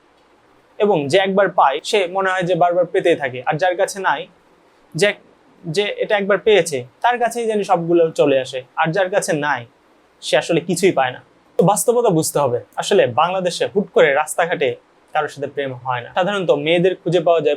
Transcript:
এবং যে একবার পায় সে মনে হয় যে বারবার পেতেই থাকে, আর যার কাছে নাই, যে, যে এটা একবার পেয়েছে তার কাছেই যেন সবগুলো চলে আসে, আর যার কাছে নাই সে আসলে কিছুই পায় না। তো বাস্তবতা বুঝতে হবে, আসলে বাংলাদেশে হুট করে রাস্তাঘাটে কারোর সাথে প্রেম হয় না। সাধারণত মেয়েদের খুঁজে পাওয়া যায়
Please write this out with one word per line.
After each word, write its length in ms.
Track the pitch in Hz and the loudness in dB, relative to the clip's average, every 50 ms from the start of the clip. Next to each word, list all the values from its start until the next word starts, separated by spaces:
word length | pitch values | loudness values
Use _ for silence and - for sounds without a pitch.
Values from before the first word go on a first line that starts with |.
| _ _ _ _ _ _ _ _ _ _ _ _ _ _ _ - | _ _ _ _ _ _ _ _ _ _ _ _ _ _ _ -2
এবং 300 | 214 208 202 160 143 139 | 0 0 2 0 0 2
যে 100 | 156 196 | 2 2
একবার 300 | 190 196 190 196 202 185 | 2 2 2 2 2 2
পায় 320 | 180 165 156 139 135 156 - | 2 2 2 2 2 0 -6
সে 220 | - - 208 190 | -2 -2 0 0
মনে 240 | 170 180 190 190 190 | 0 -2 -2 -2 0
হয় 120 | 185 190 180 | 0 -2 0
যে 120 | 165 185 | -2 0
বারবার 320 | 165 175 175 175 180 175 | 2 2 2 2 0 -2
পেতেই 300 | 170 - 190 175 175 160 | 0 0 0 2 2 0
থাকে, 260 | 143 143 127 123 123 127 | 0 -2 -6 -8 -6 -4
আর 80 | 156 156 | -4 -2
যার 220 | 147 185 185 180 | 0 0 -2 0
কাছে 220 | 180 196 - - 196 | 0 -2 -4 -4 -4
নাই, 280 | 185 175 147 143 180 208 _ _ _ _ _ _ _ _ _ _ _ _ - | -2 -2 -2 -2 -4 -14 _ _ _ _ _ _ _ _ _ _ _ _ -2
যে, 200 | 151 196 208 196 - _ _ _ _ _ _ _ _ - | 0 0 0 0 -2 _ _ _ _ _ _ _ _ -12
যে 180 | 170 151 190 208 | -6 -4 -2 -2
এটা 340 | 202 - - 190 180 220 | -2 -2 -4 -2 -2 0
একবার 220 | 202 202 190 208 185 | -2 0 0 -2 0
পেয়েছে 480 | - 226 208 190 165 175 147 127 123 123 _ _ | 2 4 4 4 4 2 -4 -8 -8 -8 _ _
তার 180 | - 233 247 240 | -2 0 0 0
কাছেই 280 | 240 226 226 240 233 | -2 -2 -2 -4 -4
যেন 160 | 220 220 208 190 | -2 -2 -2 0
সবগুলো 480 | 202 185 170 170 165 175 170 165 160 | 0 0 0 2 2 2 4 2 2
চলে 300 | 156 - 156 143 135 131 | 2 2 2 4 4 0
আসে, 220 | 127 127 131 127 127 _ - | 0 -4 -8 -12 -12 _ -4
আর 160 | - 160 160 160 | -2 -2 0 0
যার 180 | 202 190 185 | 0 -2 0
কাছে 220 | 202 196 185 196 175 | 0 -2 -2 -2 -4
নাই 340 | 147 143 151 139 120 117 117 _ _ _ _ _ _ _ _ _ _ | -2 -2 -4 -4 -4 -6 -14 _ _ _ _ _ _ _ _ _ _
সে 160 | - - 180 | -6 0 0
আসলে 240 | 156 - - 170 160 | 0 0 2 -2 -2
কিছুই 320 | 170 190 180 - 202 185 147 | -2 -2 -4 2 2 2 2
পায় 180 | 139 131 127 | 2 -2 -2
না। 120 | 127 - - _ _ _ _ _ _ - | -4 -10 -18 _ _ _ _ _ _ 0
তো 60 | 190 | 2
বাস্তবতা 440 | 180 208 208 - - 226 247 226 220 | 2 2 2 0 0 0 2 2 2
বুঝতে 300 | 202 165 151 - - 160 | 2 0 -2 -2 -2 0
হবে, 220 | 143 127 120 117 - _ - | 0 0 -2 -4 -8 _ -12
আসলে 300 | - - - 214 190 147 | -10 -4 0 2 2 2
বাংলাদেশে 600 | 127 113 139 160 175 185 190 180 175 170 - 151 | 2 2 0 0 0 0 -2 -4 -4 -4 -4 -6
হুট 240 | 123 - 202 202 - - | -4 -2 -4 -4 0 2
করে 220 | 196 165 151 139 | 4 4 4 4
রাস্তাঘাটে 600 | 143 156 - - - 170 - 175 - 147 123 120 - _ _ _ _ _ _ - | 0 -2 -2 -2 -2 -2 -2 0 -2 -2 -2 -2 -6 _ _ _ _ _ _ -4
কারোর 160 | 156 151 139 | -4 -4 -4
সাথে 180 | - 139 139 | -6 -8 -10
প্রেম 280 | 127 - 143 139 135 127 | -8 -6 -6 -6 -6 -8
হয় 260 | 123 120 131 123 120 | -10 -6 -6 -6 -6
না। 140 | 120 - - | -6 -6 -4
সাধারণত 360 | 196 180 196 208 202 180 165 | -2 -2 -2 -2 -4 0 0
মেয়েদের 460 | 156 143 143 156 170 180 170 185 180 | 0 0 2 0 2 2 2 2 0
খুঁজে 240 | - - 180 165 180 | 0 -4 0 0 2
পাওয়া 200 | 160 175 170 165 | 4 4 2 4
যায় 160 | 147 151 147 | 2 0 0